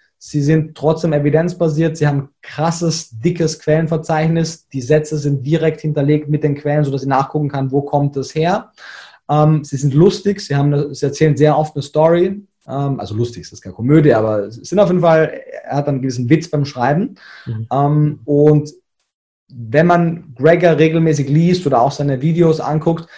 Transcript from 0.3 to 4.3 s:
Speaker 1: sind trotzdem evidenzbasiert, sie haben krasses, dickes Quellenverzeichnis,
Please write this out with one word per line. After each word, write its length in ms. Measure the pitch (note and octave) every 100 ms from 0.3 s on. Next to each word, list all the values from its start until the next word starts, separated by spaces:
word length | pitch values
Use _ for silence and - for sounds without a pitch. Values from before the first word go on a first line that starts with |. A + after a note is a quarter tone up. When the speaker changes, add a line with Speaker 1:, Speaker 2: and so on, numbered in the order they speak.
| D3
Speaker 1:
sind 340 | C#3+ D#3+ D#3 -
trotzdem 380 | D3+ D#3+ E3+
evidenzbasiert, 800 | D3 C#3+ D#3 F3 - E3 D3+ E3 D#3+
sie 120 | D3
haben 220 | C#3 C#3 _
krasses, 720 | - - E3 E3 E3+ D#3 - A2+
dickes 400 | E3+ F3 D#3 -
Quellenverzeichnis, 1080 | - D#3 D#3+ D#3+ D#3+ D#3 D#3+